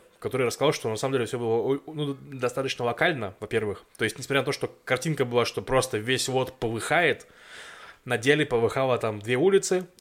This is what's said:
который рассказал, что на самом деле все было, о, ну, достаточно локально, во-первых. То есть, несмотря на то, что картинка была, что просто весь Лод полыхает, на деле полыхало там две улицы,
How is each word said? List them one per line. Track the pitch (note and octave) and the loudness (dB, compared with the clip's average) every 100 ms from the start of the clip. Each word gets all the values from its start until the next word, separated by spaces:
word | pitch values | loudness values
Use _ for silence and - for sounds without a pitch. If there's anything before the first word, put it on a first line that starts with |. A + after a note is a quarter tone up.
| - _ | -12 _
который | A2+ B2+ A#2+ | -6 -2 -2
рассказал, | - C#3 | 2 0
что | - - | 0 -2
на | G#2+ | -2
самом | C3+ | 0
деле | C3+ A2+ | 0 -2
все | B2 | -2
было, | D3 D3+ A2 | 0 2 2
о, | C#3 - | -2 -4
ну, | D#3 D3 C3+ C3+ | -6 -6 -6 -12
достаточно | C3+ B2 C3+ C3+ - | -4 -2 -2 -4 -2
локально, | A#2+ A#2 E3 D3 G2+ - | -2 0 0 0 -6 -8
во-первых. | G#2+ A2+ G#2+ F#2+ - - | -4 -2 -2 -4 -10 -4
То | |
есть, | A2 - | -2 -2
несмотря | B2+ C3+ | -2 0
на | B2+ | 0
то, | |
что | C3 B2 - | -2 -6 -6
картинка | - B2+ E3 D3 | -2 -2 0 0
была, | B2 A#2+ | 2 2
что | A2+ - | 2 -2
просто | G#2 C3 - G#2+ | 0 2 2 -2
весь | A2 B2+ - | 0 0 0
Лод | C3 B2+ | 0 -2
полыхает, | - A#2 A2+ - D#3 D#3+ - - - - - - - - - | -4 -4 -2 0 2 4 0 -6 -20 -20 -18 -18 -18 -20 -16
на | - A#2+ | -4 0
деле | B2 D3+ D3 | 4 4 2
полыхало | A#2+ A2+ C3+ C3+ A#2 | 2 2 2 2 2
там | A2+ G#2 | 0 -2
две | G#2 B2+ | -2 2
улицы, | F3+ G3 - F3+ F3+ - | 6 4 4 0 -2 -10